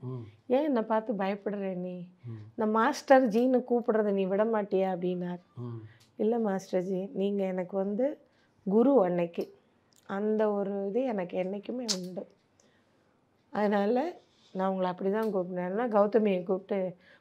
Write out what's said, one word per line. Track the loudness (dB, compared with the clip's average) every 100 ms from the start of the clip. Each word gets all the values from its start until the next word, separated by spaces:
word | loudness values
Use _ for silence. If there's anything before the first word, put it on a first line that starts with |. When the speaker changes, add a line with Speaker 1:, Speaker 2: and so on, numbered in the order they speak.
Speaker 1:
ம். | -10 -10 -12 -14 -2
Speaker 2:
ஏன் | 0
என்னை | 2 -2
பார்த்து | 0 -2 -2
பயப்படுற | -2 -4 -4 -6 -6 -6
நீ? | -6 -8 -10 -14 -16 -14
Speaker 1:
ம். | -14 -12
Speaker 2:
இந்த | -4 0
மாஸ்டர் | 2 2 0 6 6 6
ஜின்னு | 4 4 2 2
கூப்பிடுறத | 0 2 2 2
நீ | 0
விட | 2 2
மாட்டியா?" | 2 0 0 0 0
அப்படின்னார். | 0 -2 -4 -6 -8 _ -12
Speaker 1:
ம். | -10 -10 -14 -20 _ -2
Speaker 2:
"இல்ல | 0 0
மாஸ்டர்ஜி, | 0 -2 -2 -2 -2 -4 -4
நீங்க | -2 0 0
எனக்கு | -2 -4 -4 -2
வந்து | -2 0 -2 -4 _ _ _ _ 0
குரு | 4 6 6
அன்னைக்கு. | 4 2 -2 -4 -8 -12 _ _ _ _ -10
அந்த | -4 0 2 2
ஒரு | 0 -2 -4 -2
இது | -2
எனக்கு | -2 -4 -4 -4
என்னைக்குமே | -4 -6 -8 -6 -6
உண்டு. | -6 -8 -12 -14 _ _ _ _ _ _ _ _ _ _ _ _
அதனால | -2 2 2 2 0 -2 -8 _ _ _
நான் | -4 -2
உங்களை | 0 -2
அப்படி | -2 -2
தான் | 0 0
கூப்பிடுவேன்." | -2 -2 -4 -4 -2 2
"கௌதமியை | 4 4 4 4 2
கூப்பிட்டு, | 0 -2 -2 -4 -4 -8 _ -6